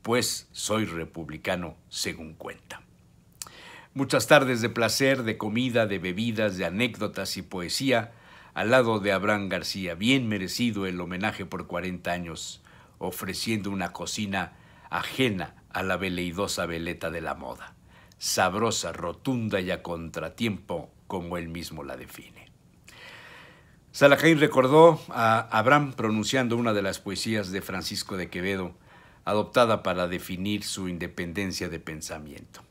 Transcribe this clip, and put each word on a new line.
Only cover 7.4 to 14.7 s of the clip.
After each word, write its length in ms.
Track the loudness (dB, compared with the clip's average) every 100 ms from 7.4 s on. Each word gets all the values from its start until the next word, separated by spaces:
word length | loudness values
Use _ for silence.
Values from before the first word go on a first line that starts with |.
poesía, 720 | -8 -8 -6 -2 2 2 0 -14 -20 -20 -12
al 160 | -4 4
lado 300 | 6 6 2
de 120 | 2
Abraham 360 | 2 2 0 0
García, 460 | -4 -4 -6 -6
bien 340 | -2 2 2 2
merecido 580 | -2 -4 -2 -2 0 -4
el 140 | -4
homenaje 440 | -6 -4 -4 -4
por 220 | -10 -10 -6
cuarenta 460 | -6 -6 -6 -4
años, 500 | -6 -6 -10 -12 -14 -20 -20 -20 -10
ofreciendo 720 | -10 -8 -8 -6 -2 -2 -2
una 220 | -4 -6
cocina 640 | -6 -8 -6 -4 -4 -6 -10 -20